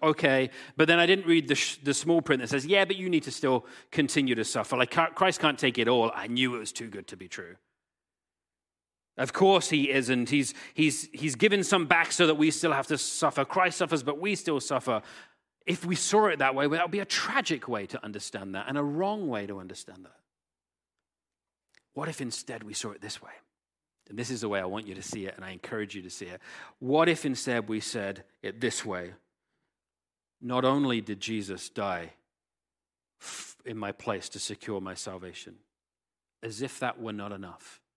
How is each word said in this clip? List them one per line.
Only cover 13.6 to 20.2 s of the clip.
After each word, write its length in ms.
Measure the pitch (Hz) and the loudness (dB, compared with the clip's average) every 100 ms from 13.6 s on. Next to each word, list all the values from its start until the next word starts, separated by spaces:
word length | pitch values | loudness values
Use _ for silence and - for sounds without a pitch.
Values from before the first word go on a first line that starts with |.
| 185 - | 2 2
suffers, 240 | 170 160 | 0 0
but 180 | 127 147 | -2 -2
we 140 | 196 | -2
still 260 | 196 - 143 | -2 0 -2
suffer. 400 | - 131 131 110 - - - _ _ _ | 0 -2 0 -2 -4 -16 -20 _ _ _
If 220 | - 175 170 | -6 -4 -2
we 100 | 185 | -2
saw 300 | - 208 214 | 2 6 6
it 140 | 156 | 4
that 140 | 135 | 2
way, 120 | 131 143 | 2 2
well, 100 | 160 | 2
that 60 | |
would 80 | 175 | 0
be 80 | 196 | -2
a 60 | 190 | -2
tragic 600 | - - 214 - 147 - | -2 0 -2 0 -2 -4
way 200 | 113 98 | -6 -6
to 180 | 123 | -10
understand 500 | 107 104 - 104 98 | -10 -10 -10 -10 -8
that 120 | 95 104 | -8 -6
and 80 | 143 | -4
a 80 | |
wrong 420 | 147 147 196 214 175 | -2 -2 -2 -2 -4
way 200 | 113 101 | -4 -4
to 120 | 98 | -8
understand 460 | 95 92 - 95 | -12 -14 -16 -20
that. 160 | 92 _ | -20 _